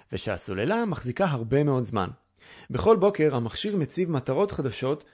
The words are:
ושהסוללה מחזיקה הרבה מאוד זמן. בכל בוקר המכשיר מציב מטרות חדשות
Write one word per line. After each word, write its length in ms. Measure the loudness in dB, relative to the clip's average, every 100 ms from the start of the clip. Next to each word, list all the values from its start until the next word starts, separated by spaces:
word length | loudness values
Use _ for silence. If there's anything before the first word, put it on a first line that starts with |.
| _
ושהסוללה 720 | -8 -6 -6 -6 -4 0 0
מחזיקה 400 | -2 -4 -4 0
הרבה 400 | 0 0 0 2
מאוד 200 | 2 2
זמן. 240 | 0 -2 -4 -6 _ _ -20 -20 -8
בכל 260 | 0 4 6
בוקר 380 | 4 4 2 2
המכשיר 400 | -2 -4 -2 -2
מציב 340 | -2 -2 -2
מטרות 400 | -2 0 0 0
חדשות 540 | 0 -4 -2 -2 -2 -6